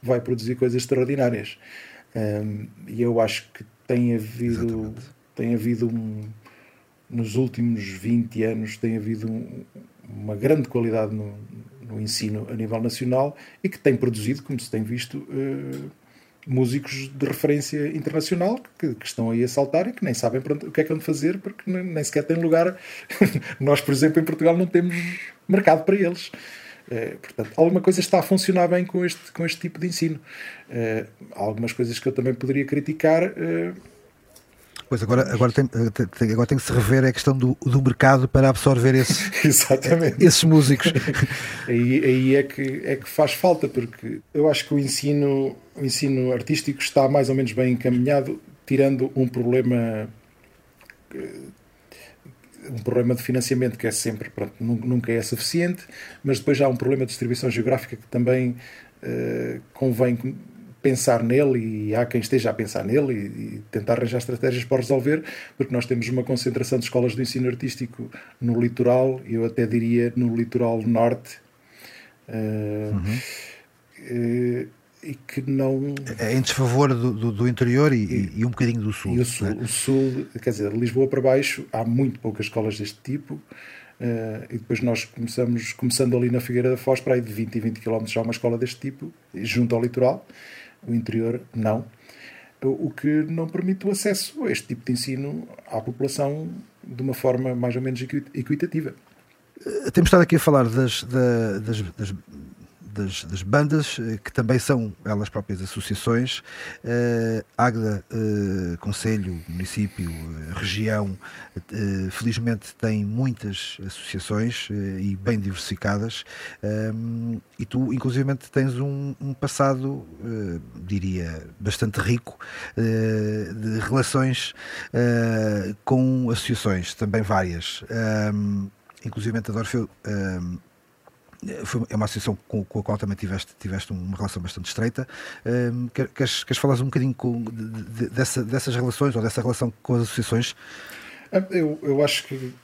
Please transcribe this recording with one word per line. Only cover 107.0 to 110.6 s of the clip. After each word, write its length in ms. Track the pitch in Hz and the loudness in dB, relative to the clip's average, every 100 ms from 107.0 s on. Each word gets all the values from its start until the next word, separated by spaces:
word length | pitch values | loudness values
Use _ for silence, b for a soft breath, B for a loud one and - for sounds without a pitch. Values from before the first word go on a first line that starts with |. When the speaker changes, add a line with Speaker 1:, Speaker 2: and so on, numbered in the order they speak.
| 120 117 113 113 - - | 0 0 0 -2 -4 0
Speaker 2:
Águeda, 480 | 120 113 110 101 - | 0 2 -2 -4 -4
eh, 680 | 113 107 104 101 95 90 85 | -4 0 0 0 -2 -2 -4
concelho, 640 | 98 104 110 110 95 87 82 | -6 -4 -2 -2 -2 -6 -8
município, 600 | 85 95 - 104 - 87 | -8 -6 -4 -4 -4 -8
eh, 440 | 82 80 80 78 | -8 -10 -12 -10
região, 640 | 90 | -6